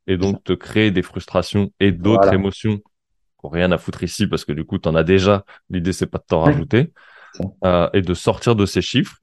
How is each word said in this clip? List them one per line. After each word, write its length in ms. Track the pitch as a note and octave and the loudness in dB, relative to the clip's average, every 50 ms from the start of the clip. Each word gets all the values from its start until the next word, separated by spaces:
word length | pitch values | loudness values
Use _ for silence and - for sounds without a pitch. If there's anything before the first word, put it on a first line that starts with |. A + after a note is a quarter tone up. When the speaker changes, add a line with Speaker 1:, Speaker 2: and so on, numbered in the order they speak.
| _ | _
Speaker 1:
et 100 | - F#2+ | -4 -2
donc 200 | F2 F#2+ G2 G2 - - | 0 0 0 -2 -2 -2
Speaker 2:
C'est 60 | - | -4
ça. 60 | F#2 | -4
Speaker 1:
te 40 | - | -4
créer 300 | - - - G#2+ A2 G#2+ | -4 -4 0 2 2 2
des 120 | F#2 F2+ | 2 0
frustrations 680 | F2 - - F#2+ - - - F#2 F2+ - - G#2 G2+ G2 - - | -2 -4 -6 -14 -8 -4 -2 -2 -2 0 0 -2 -2 -2 -2 0
et 140 | G2 G2+ | 0 0
d'autres 300 | F2 E2+ F2 G#2 A2+ G2 | 2 2 2 2 4 4
Speaker 2:
Voilà. 120 | G2 G2 F#2+ | 4 4 2
Speaker 1:
émotions 440 | F#2+ G2 G2 F#2+ - - A2 G#2 G#2 | 2 0 -2 -4 -4 -4 -4 -4 -4
qui 680 | - _ _ _ _ _ _ _ _ _ _ _ - | -6 _ _ _ _ _ _ _ _ _ _ _ -12
ont 40 | D2 | -6
rien 220 | D#2 E2+ F2+ F#2 | -4 -2 0 0
à 60 | E2+ D#2+ | 0 -2
foutre 240 | - - - - | -2 -6 -8 -6
ici, 240 | F2+ E2 - - G#2 | -8 -6 -4 -4 -2
parce 180 | - D#2+ D2+ - | -2 -2 -4 -4
que 80 | - | -6
du 120 | D2 D2+ D#2 | -6 -6 -6
coup, 140 | - G2 F#2+ | -6 -6 -4
t'en 160 | - E2+ D#2+ | -2 0 2
as 100 | D#2+ D#2+ | 2 4
déjà. 400 | E2 F#2+ F#2+ F#2 G2+ G#2 G2 - - - - _ - | 4 4 4 4 4 2 2 0 -8 -20 -20 _ -8
L'idée, 220 | F#2+ F2+ E2 F#2 | -6 -4 -2 -2
c'est 140 | F2 - F#2+ | -2 -2 -4
pas 120 | - - - | -6 -6 -8
de 60 | - | -4
t'en 180 | - F#2 D#2+ D#2+ | -2 0 2 2
Speaker 2:
Oui. 80 | D3+ | 2
Speaker 1:
rajouter. 400 | C#3+ G#2 E2 - - A#2+ D#3+ - _ _ - - - - - - | 2 0 0 0 0 0 0 0 _ _ -20 -20 -20 -20 -20 -18
Speaker 2:
C'est 120 | - - F#2 | -12 -10 -10
ça. 60 | G2 - _ - | -10 -6 _ 0
Speaker 1:
Euh, 260 | F#2 F2+ F2 E2+ - | 2 2 2 2 2
et 100 | - G2 | 0 0
de 120 | F2 F2 F2+ | 0 -2 -4
sortir 420 | - - A#2 G#2 - - B2 A#2 | -2 0 -2 -2 0 0 0 2
de 100 | G#2 G2+ | 2 2
ces 160 | F#2+ - F#2+ | 0 0 -2
chiffres 340 | F2+ - - B2+ G3 - - _ | -2 0 0 -2 -2 -4 -6 _